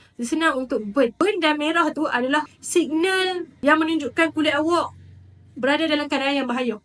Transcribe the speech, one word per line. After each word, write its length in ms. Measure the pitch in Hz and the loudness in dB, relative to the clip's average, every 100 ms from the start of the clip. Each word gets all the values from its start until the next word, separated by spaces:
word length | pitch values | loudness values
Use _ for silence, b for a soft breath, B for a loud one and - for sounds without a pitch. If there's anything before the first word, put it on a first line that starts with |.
| b - | b -10
Dia 80 | 240 | -4
senang 320 | 320 320 262 | 0 0 0
untuk 240 | 262 233 | -2 -4
burn. 320 | 208 269 240 - | -2 0 0 2
Burn 240 | 370 370 | 0 2
dan 160 | 311 302 | 0 0
merah 320 | 302 339 302 | 0 0 0
tu 160 | 285 | -2
adalah 400 | 311 240 254 294 285 B | -2 -2 0 0 -2 B
signal 880 | - 359 269 311 370 381 370 359 - - | -2 0 0 0 0 0 0 -4 -8 -2
yang 160 | 277 311 | 2 4
menunjukkan 560 | 320 320 269 330 320 311 | 2 -2 -2 0 0 0
kulit 160 | 302 | 0
awak 400 | 285 320 339 - - - - - - - 269 | 0 0 0 -2 -8 -20 -20 -20 -20 -20 -4
berada 320 | 254 - - | 0 2 2
dalam 240 | 294 285 | 0 0
keadaan 320 | 277 269 285 | -2 0 0
yang 40 | 247 | -2
bahaya. 260 | 247 247 214 | -2 -2 -4